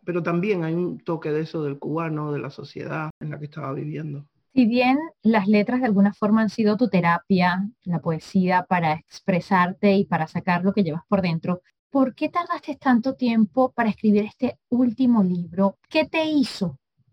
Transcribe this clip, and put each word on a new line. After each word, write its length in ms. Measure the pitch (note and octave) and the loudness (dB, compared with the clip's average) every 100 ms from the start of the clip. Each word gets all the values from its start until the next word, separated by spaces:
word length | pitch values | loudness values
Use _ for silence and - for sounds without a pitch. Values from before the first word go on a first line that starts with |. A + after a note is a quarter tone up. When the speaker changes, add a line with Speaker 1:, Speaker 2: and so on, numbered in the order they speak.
| - | -6
Speaker 1:
Pero 180 | F3 | -4
también 400 | E3 E3+ G#3 F#3 | -2 -2 0 -2
hay 100 | D#3+ | -2
un 260 | E3+ F3 D#3 | -2 -4 -6
toque 320 | - D#3+ D#3+ | -6 -6 -4
de 100 | D3+ | -4
eso 220 | D#3+ E3+ | -4 -6
del 160 | D3 C#3 | -6 -6
cubano, 520 | D3+ D#3 E3 D3+ D3+ | -6 -6 -4 -4 -4
de 80 | C#3+ | -6
la 100 | - | -8
sociedad 600 | - C#3 - - D#3 D#3 - | -12 -16 -12 -10 -8 -8 -10
en 100 | D#3 | -12
la 100 | D3+ | -10
que 60 | D3 | -12
estaba 280 | D#3 C3+ | -12 -10
viviendo. 520 | C#3+ D3 D3+ D#3 C#3+ - _ _ | -8 -8 -10 -10 -12 -16 _ _
Speaker 2:
Si 120 | C4 A3+ | 2 2
bien 300 | A#3+ B3 C#4 D#4+ - | 4 2 0 -2 -2
las 240 | G#3+ A3+ F#3+ | 2 4 4
letras 320 | G#3 G3+ B3+ | 2 2 0
de 80 | B3+ | 2
alguna 260 | G3 G3+ | 4 2
forma 280 | - G#3 A3 | 2 2 2
han 80 | G#3+ | 2
sido 280 | - G#3 G#3+ | 0 0 2
tu 100 | A#3+ | 2
terapia, 800 | F3+ E3+ F3 - F#3+ F3+ F3+ G3+ - | 2 2 0 0 2 2 0 -4 -8
la 160 | F#3 E3 | -6 -4
poesía 640 | E3+ D#3 - F#3+ F3+ F3+ F3+ | -2 -4 -2 0 2 2 2
para 240 | F3+ E3 | 0 0
expresarte 1000 | D#3+ - - - F3+ - F#3+ F3+ F#3 G#3 G3 | -2 -8 -8 -2 -2 2 2 2 2 2 4
y 100 | - | 2
para 220 | D#3+ D#3+ | -2 -4
sacar 360 | E3+ F#3 F3 | -4 -2 0
lo 100 | F#3 | 0
que 100 | G3+ | 0
llevas 200 | E3+ D#3+ - | -2 -4 -2
por 140 | G3 | -2
dentro, 380 | F#3 E3 F3+ F3+ - _ _ | 0 -2 -4 -6 -8 _ _
¿por 240 | C#4 C4 | 0 0
qué 160 | - D4+ | 0 -4
tardaste 460 | F4 F4 E4 - C#4+ | -4 -4 -6 -8 -4
tanto 400 | C4+ A#3+ C4 C4 | 2 2 0 -2
tiempo 560 | B3 A3+ G#3+ - B3+ | 0 2 2 2 0
para 180 | - A3+ | 0 -4
escribir 340 | - A3 G#3 G#3 | 0 2 2 0
este 340 | - A#3+ - _ | -4 -6 -6 _
último 540 | A#3+ B3 G#3+ B3+ A#3 | 0 0 2 2 4
libro? 540 | F#3 F3+ E3+ E3+ G3 - _ | 2 0 -4 0 0 -2 _
¿Qué 160 | D#4 - | -2 0
te 200 | D#4+ D#4 | -2 0
hizo 520 | D4+ A3+ - F3+ C3+ _ _ _ | 0 0 -2 -6 -8 _ _ _